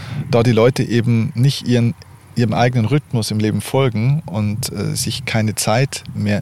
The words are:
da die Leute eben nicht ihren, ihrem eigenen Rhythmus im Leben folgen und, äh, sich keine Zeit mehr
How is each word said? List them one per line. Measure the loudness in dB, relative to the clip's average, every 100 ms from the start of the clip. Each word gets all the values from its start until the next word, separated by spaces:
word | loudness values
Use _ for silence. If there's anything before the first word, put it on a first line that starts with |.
| -8 -8 0
da | 2
die | 4
Leute | 6 4 4
eben | 0 0 2 2 0 2
nicht | 0 0 0
ihren, | 2 2 -2 -12 -20 -10 -2
ihrem | 0
eigenen | 2 2 2 2
Rhythmus | 0 0 -4 -2
im | 0
Leben | 0 0
folgen | -2 0 0 0 0 0 -2
und, | -4 -2 -2 -6
äh, | -6 -6 -4
sich | -6 -6 -4
keine | -2 -2 -2
Zeit | 0 0 0 -4 -10 -6
mehr | -2 -2